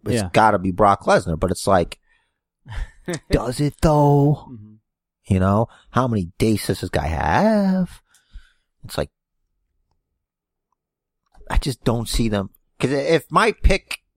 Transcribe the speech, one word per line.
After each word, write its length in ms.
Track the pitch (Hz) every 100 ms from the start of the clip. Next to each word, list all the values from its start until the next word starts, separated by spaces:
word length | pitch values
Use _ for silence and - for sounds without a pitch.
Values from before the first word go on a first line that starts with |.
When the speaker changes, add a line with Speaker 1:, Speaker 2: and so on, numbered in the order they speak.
| 101
Speaker 1:
It's 160 | 120
Speaker 2:
Yeah. 80 | 92
Speaker 1:
gotta 280 | - 110 101
be 120 | 95
Brock 320 | 87 104 98
Lesnar, 360 | - 190 90 80
but 120 | 92
it's 160 | 92 -
like, 320 | 95 85 - _ _ _ _ _ _ -
Speaker 2:
<laughs> 640 | 107 - _ - 165 _
Speaker 1:
does 280 | - 117 123
it 160 | 147 -
though? 640 | 160 147 143 143 143 147 -
Speaker 2:
Mm-hmm. 240 | 120 107 107 _ _ _ _ -
Speaker 1:
You 120 | 95
know, 280 | 92 101 117 _ _
how 180 | 120 127
many 240 | 110 87 _
dates 300 | 110 104 -
does 140 | 95
this 80 | 90
guy 180 | 82 73
have? 960 | 76 73 104 208 214 196 185 180 - _ _ _ - _ _ _ _
It's 140 | - -
like, 120 | 76 _ _ _ _ _ _ _ _ _ _ _ _ _ _ _ _ _ _ _ _ _ _ _ -
I 80 | -
just 260 | - 123
don't 240 | - 120 110
see 220 | - 113
them. 220 | 104 95 _ _ _
'Cause 120 | 127
if 380 | 139 143 165 -
my 200 | 165 220
pick 480 | - - - _ - _